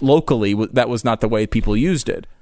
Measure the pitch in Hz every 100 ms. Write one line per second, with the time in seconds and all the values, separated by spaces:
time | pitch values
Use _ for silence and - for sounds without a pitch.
0 | 135 156 - 123 104 101 107 127 117 120
1 | 123 110 110 110 107 113 107 107 175 156
2 | - - - -